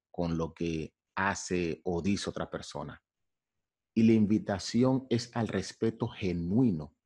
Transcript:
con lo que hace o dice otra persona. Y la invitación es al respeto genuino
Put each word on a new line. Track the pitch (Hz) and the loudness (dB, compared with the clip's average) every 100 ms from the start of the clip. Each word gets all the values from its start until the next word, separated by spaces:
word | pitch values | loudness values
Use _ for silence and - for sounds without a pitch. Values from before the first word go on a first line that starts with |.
| _ | _
con | - 85 82 | -4 -2 0
lo | 80 | -2
que | 80 85 80 76 _ _ - | -4 -4 -2 -6 _ _ -2
hace | 98 98 - 90 85 - | -2 -2 -2 -2 -2 -4
o | - 85 | -4 -2
dice | 85 101 - | 0 -2 -4
otra | - 80 | -6 -8
persona. | 78 - 71 - - _ _ _ _ _ _ _ _ _ | -8 -10 -10 -10 -14 _ _ _ _ _ _ _ _ _
Y | - | 4
la | 113 | 6
invitación | 113 101 107 - 98 - 117 127 131 131 | 6 6 2 2 -4 -2 2 4 2 0
es | 117 - 120 | -2 -2 -4
al | 107 | -2
respeto | 98 92 - 113 - 117 | -2 -6 -2 -2 -2 -6
genuino | - 95 87 85 107 127 82 73 _ | -4 -2 -2 0 2 2 0 -6 _